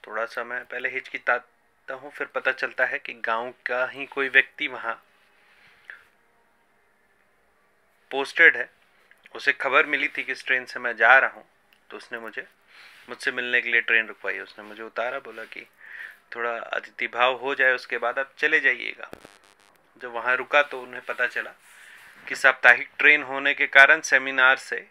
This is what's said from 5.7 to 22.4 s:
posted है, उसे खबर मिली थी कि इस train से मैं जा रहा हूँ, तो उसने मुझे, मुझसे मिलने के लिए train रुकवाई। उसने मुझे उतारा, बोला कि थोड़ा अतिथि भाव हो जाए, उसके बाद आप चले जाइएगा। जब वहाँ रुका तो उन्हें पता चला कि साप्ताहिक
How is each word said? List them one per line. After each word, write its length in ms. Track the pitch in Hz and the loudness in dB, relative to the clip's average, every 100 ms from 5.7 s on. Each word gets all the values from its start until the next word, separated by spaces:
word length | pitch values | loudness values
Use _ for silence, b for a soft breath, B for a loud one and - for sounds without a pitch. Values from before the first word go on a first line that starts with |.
| _ B B _ _ _ _ _ _ _ _ _ _ _ _ _ _ _ _ _ _ _ _ _ | _ B B _ _ _ _ _ _ _ _ _ _ _ _ _ _ _ _ _ _ _ _ _
posted 460 | 135 135 - 165 123 | -6 -4 4 4 4
है, 140 | - _ _ _ _ _ - | -8 _ _ _ _ _ -18
उसे 180 | 117 139 | -6 -4
खबर 340 | 135 139 135 147 | -2 2 2 2
मिली 220 | 143 147 | -2 -4
थी 160 | - | -6
कि 80 | 127 | -8
इस 140 | 123 - | -10 -2
train 180 | 131 | -2
से 160 | 123 127 | -2 -8
मैं 160 | 123 110 | -8 2
जा 220 | 113 131 | 6 8
रहा 120 | 117 | 6
हूँ, 140 | 107 - _ _ _ _ | -4 -20 _ _ _ _
तो 60 | 107 | -18
उसने 220 | - 120 | -14 -14
मुझे, 280 | 113 117 135 _ _ B B B - | -12 -14 -16 _ _ B B B -20
मुझसे 240 | 120 139 | -8 -6
मिलने 280 | 127 123 123 | -6 -2 -2
के 80 | 117 | 0
लिए 120 | 117 | -2
train 260 | 113 113 107 | 2 0 0
रुकवाई। 320 | 101 98 95 | -8 -8 -8
उसने 260 | 101 - | -12 -18
मुझे 180 | 104 107 | -20 -16
उतारा, 360 | 110 117 120 135 | -12 -8 -6 -8
बोला 260 | 120 110 | -12 -18
कि 220 | 110 - 117 _ B B B B _ | -16 -16 -18 _ B B B B _
थोड़ा 240 | 120 117 117 | -6 -6 -6
अतिथि 480 | - - - - 120 | -6 -8 -8 -8 -8
भाव 300 | 113 127 127 | 2 2 2
हो 180 | 131 | -6
जाए, 180 | 139 131 | 2 4
उसके 260 | 127 - 120 | 2 -2 -4
बाद 200 | 120 123 | -4 -4
आप 140 | 135 - | -8 -2
चले 220 | 151 156 | 0 2
जाइएगा। 500 | 135 123 107 - - - 101 101 101 101 _ _ _ _ | 2 0 -6 -12 -18 -18 -20 -20 _ _ _ _ _ _
जब 140 | 123 | -10
वहाँ 240 | 117 120 127 | -6 -2 -2
रुका 260 | 123 147 | 2 2
तो 200 | 143 131 | 2 -4
उन्हें 220 | 123 123 | -12 -14
पता 220 | 123 120 120 | -10 -4 -4
चला 280 | 120 110 - B B B B B B - | -4 -10 -14 B B B B B B -12
कि 60 | |
साप्ताहिक 560 | 131 | 2